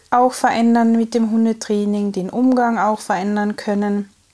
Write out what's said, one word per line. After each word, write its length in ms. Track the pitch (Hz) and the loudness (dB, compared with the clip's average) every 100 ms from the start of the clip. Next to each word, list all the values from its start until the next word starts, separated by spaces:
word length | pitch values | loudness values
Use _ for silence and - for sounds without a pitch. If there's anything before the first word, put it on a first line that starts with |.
| - | -2
auch 240 | 247 254 | 2 2
verändern 600 | - 254 226 233 233 226 | 2 0 2 2 4 4
mit 200 | 226 226 | 2 0
dem 180 | 233 226 | 0 0
Hundetraining, 800 | 226 226 220 - 208 208 208 202 | 2 0 0 -2 -2 0 -2 -2
den 180 | 196 185 | -4 -4
Umgang 480 | 233 254 247 240 226 | 0 2 2 2 0
auch 220 | 202 214 | 0 -2
verändern 560 | - 190 202 208 208 208 | -4 -4 -2 -2 -2 -4
können 540 | - 202 208 202 202 _ _ | -4 -2 -2 -4 -6 _ _